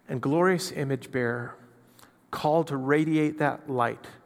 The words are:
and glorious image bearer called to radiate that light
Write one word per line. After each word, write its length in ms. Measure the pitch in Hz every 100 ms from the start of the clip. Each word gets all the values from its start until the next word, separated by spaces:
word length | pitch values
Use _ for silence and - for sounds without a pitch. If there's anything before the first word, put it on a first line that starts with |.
| -
and 140 | 135
glorious 500 | 135 160 185 180 -
image 400 | 160 139 131 -
bearer 460 | 127 120 120 123 - - _ _ _ - _ -
called 360 | - 151 160 156
to 80 | 139
radiate 640 | 131 151 160 156 151 151
that 320 | 147 120 -
light 360 | 127 117 110 - -